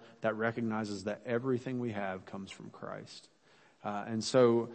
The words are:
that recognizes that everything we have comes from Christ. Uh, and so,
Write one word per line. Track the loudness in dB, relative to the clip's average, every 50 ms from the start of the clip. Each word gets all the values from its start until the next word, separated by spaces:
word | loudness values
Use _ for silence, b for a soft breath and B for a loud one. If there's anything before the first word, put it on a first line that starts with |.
| B B B -2
that | 0 0 0
recognizes | 2 0 0 0 0 -2 0 0 -2 -2 -2 -4 -4 -4
that | -4 -4 -4 -2
everything | -2 -2 0 2 0 0 0 0 -4 -4 -2
we | -2 -2 -2
have | -2 -4 -4 -4 -6 -8
comes | -10 -10 -10 -10 -10 -12
from | -14 -16 -16
Christ. | -14 -12 -10 -10 -10 -10 -12 -14 -16 -18 -20 -20 _ b b b b b b b b b -6
Uh, | -6 -4 -4 -4 -4
and | -4 -2 0
so, | 4 6 8 8 8 8 6 2 B B